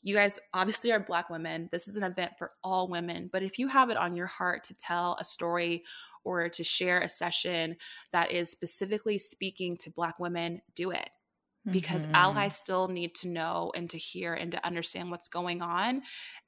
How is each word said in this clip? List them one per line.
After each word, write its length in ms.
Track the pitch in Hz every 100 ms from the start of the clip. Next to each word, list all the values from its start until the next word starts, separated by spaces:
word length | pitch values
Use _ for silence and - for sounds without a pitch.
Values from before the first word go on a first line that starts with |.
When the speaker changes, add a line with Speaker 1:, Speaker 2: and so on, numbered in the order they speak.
Speaker 1:
You 120 | 196 202
guys 240 | 202 196 -
obviously 380 | 185 185 214 233
are 60 | 220
Black 300 | 202 170 175
women. 400 | 165 165 160 170
This 160 | 175 208
is 100 | 202
an 60 |
event 300 | 190 180 175 -
for 140 | - -
all 260 | 190 185 185
women. 400 | 175 175 170 175
But 100 | 190
if 160 | 190 -
you 80 | 269
have 200 | 269 247
it 60 | 220
on 180 | 175 175
your 120 | 180
heart 360 | - 180 - -
to 100 | -
tell 420 | - 175 175 -
a 60 | -
story 580 | - 175 170 170 170 - - - - -
or 240 | 180 170
to 140 | 175
share 380 | 165 - 180 180
a 80 | 175
session 680 | - 175 170 180 170 160 170 - - -
that 200 | 180 170
is 200 | 175 170
specifically 680 | - 175 - 196 208 220 202
speaking 580 | - - 190 - 180 175
to 140 | -
Black 280 | 165 165 -
women, 420 | 175 175 170 175 - -
do 160 | 180
it." 180 | 175 - _ _ _ _ _ 214
Because 340 | 185 160 170 156
Speaker 2:
Mm-hmm. 100 | 160
Speaker 1:
allies 400 | 185 208 202 196
still 320 | - 185 185
need 260 | 180 170 -
to 140 | 180
know 440 | 170 160 170 170 -
and 140 | 170
to 60 | 160
hear 360 | - 180 175
and 180 | 165 170
to 120 | 175 175
understand 460 | 175 165 185 175
what's 160 | 175 -
going 320 | 175 175 175
on. 420 | 170 175 214 262 269 - - -